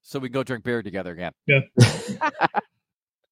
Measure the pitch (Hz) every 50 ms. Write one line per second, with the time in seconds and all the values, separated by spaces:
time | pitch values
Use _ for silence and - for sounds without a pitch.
0 | _ - - 139 131 123 120 135 127 127 127 113 92 123 120 117 101 101 87 98
1 | 90 90 85 85 90 82 - _ _ - 143 135 123 - _ - 120 - - -
2 | - - - - - - - - - - - - - _ _ _ _ _ _ _
3 | _ _ _ _ _ _